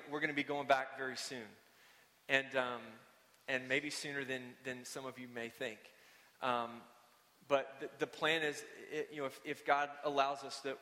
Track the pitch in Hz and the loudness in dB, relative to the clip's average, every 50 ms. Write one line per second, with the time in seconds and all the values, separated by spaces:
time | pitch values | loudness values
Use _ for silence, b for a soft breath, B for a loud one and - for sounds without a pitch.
0 | - 143 143 151 151 156 143 147 139 147 143 143 139 127 139 131 131 - - 127 | -8 -6 -4 0 0 2 2 2 2 2 0 0 6 6 6 6 6 -2 -4 -4
1 | 135 131 123 - - - 135 123 110 104 101 - - B B B B B B B | -4 -4 -2 -4 -6 -6 -6 -8 -8 -10 -14 -20 -20 B B B B B B B
2 | B B B _ - - 139 135 135 131 131 131 127 123 123 117 113 113 110 120 | B B B _ -2 4 4 4 4 4 2 2 2 2 0 -4 -6 -12 -16 -18
3 | - - - - - - - - - - 135 127 127 127 131 147 147 147 - - | -20 -20 -20 -20 -20 -20 -20 -14 -4 -2 -2 0 2 2 2 2 2 0 -4 -4
4 | - 147 143 139 135 127 131 127 123 123 123 - - 135 127 127 123 - - 147 | -4 -4 -4 -4 -2 -2 -4 -4 -4 -8 -14 -10 -8 -8 -6 -6 -8 -8 -8 -6
5 | 135 131 117 123 127 123 120 120 117 113 - - 135 117 107 - - - - B | -6 -8 -8 -8 -12 -8 -6 -6 -6 -6 -4 -4 -4 -4 -4 -8 -14 -20 -20 B
6 | B B B B B B B B 131 127 123 120 117 117 117 117 110 - - - | B B B B B B B B 0 2 2 2 0 -2 -6 -12 -16 -18 -20 -20
7 | - - - - _ _ _ - - - 139 135 131 - - - 151 - - - | -20 -20 -20 -20 _ _ _ -10 0 4 4 4 4 2 -6 -8 -8 -8 -2 -2
8 | 151 139 - - 165 151 160 165 156 147 143 - - - - - 117 - 143 151 | -2 -2 0 0 2 4 4 4 4 2 0 -2 -8 -12 -14 -14 -10 -6 -4 -4
9 | 143 - 151 151 139 131 - - - 147 143 - - 147 143 143 147 143 143 - | -4 -4 -4 -4 -4 -4 -4 -6 -6 -6 -6 -4 4 4 4 4 4 0 -2 -4
10 | - 151 143 139 135 139 143 139 139 131 - - - 135 135 - | -2 0 4 4 4 4 2 -2 -6 -8 -8 -6 -4 -4 -4 -4